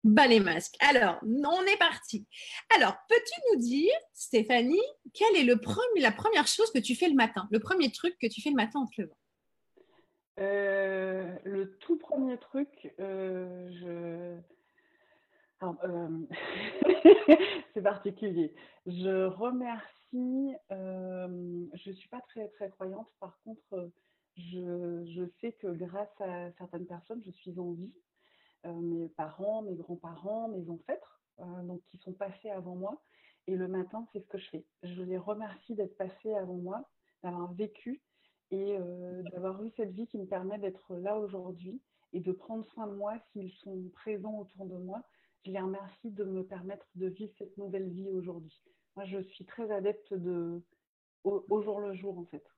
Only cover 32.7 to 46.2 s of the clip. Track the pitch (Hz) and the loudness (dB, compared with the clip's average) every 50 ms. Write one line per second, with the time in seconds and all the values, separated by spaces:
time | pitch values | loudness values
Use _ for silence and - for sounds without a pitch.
32.7 | 180 180 190 202 262 - _ _ _ _ _ _ _ _ _ - 190 185 185 185 | -10 -10 -10 -10 -10 -12 _ _ _ _ _ _ _ _ _ -6 -4 -4 -4 -4
33.7 | 185 185 180 185 - 220 233 _ _ 202 190 _ - 190 190 - - 160 - _ | -4 -6 -6 -6 -10 -12 -12 _ _ -14 -12 _ -12 -12 -12 -12 -14 -16 -16 _
34.7 | _ _ - 175 180 180 180 180 185 185 180 202 214 214 220 208 185 - _ - | _ _ -14 -14 -10 -10 -8 -6 -6 -6 -6 -6 -8 -8 -8 -14 -14 -18 _ -10
35.7 | 233 208 196 185 - _ 190 185 190 - _ 220 214 202 190 180 180 180 175 180 | -6 -6 -6 -6 -6 _ -8 -8 -8 -10 _ -4 -4 -4 -4 -6 -8 -8 -8 -6
36.7 | 196 240 285 _ _ _ _ _ _ _ - 180 175 175 175 180 180 175 214 214 | -8 -8 -10 _ _ _ _ _ _ _ -10 -10 -8 -8 -8 -10 -6 -8 -8 -8
37.7 | - - - 240 262 - _ _ _ _ _ _ _ _ _ _ 190 190 196 202 | -8 -14 -12 -12 -12 -12 _ _ _ _ _ _ _ _ _ _ -6 -4 -4 -4
38.7 | 202 196 180 175 180 180 180 180 185 185 180 175 180 180 180 190 190 196 214 226 | -4 -4 -6 -8 -10 -12 -12 -12 -12 -12 -12 -10 -10 -6 -6 -6 -6 -6 -10 -10
39.7 | - - 226 196 185 196 233 226 - 214 190 185 202 185 185 190 208 214 202 190 | -6 -6 -8 -6 -6 -10 -10 -10 -8 -10 -8 -6 -6 -6 -6 -6 -8 -6 -6 -8
40.7 | 185 190 _ _ 185 175 180 202 208 214 208 196 190 190 180 185 185 170 180 185 | -8 -10 _ _ -10 -8 -4 -4 -4 -4 -4 -6 -8 -10 -10 -12 -12 -12 -14 -14
41.7 | 214 269 _ _ _ _ _ _ - 185 175 185 185 185 - - 226 220 214 - | -14 -14 _ _ _ _ _ _ -10 -6 -4 -4 -6 -6 -8 -12 -10 -10 -10 -12
42.7 | _ - 220 208 202 196 202 208 220 233 _ _ _ 208 190 185 185 _ - 202 | _ -12 -12 -10 -8 -8 -6 -6 -8 -8 _ _ _ -12 -12 -12 -14 _ -16 -14
43.7 | 190 185 185 180 180 - - 220 214 196 185 214 214 208 202 190 _ 185 196 180 | -12 -12 -12 -14 -18 -14 -10 -8 -8 -8 -8 -10 -10 -10 -12 -14 _ -16 -14 -12
44.7 | 180 180 180 185 196 233 - _ _ _ _ _ _ _ _ 190 190 196 190 190 | -12 -12 -12 -10 -12 -12 -14 _ _ _ _ _ _ _ _ -8 -8 -6 -6 -6
45.7 | 190 196 196 190 - _ - 233 202 196 | -8 -8 -12 -16 -18 _ -16 -14 -8 -8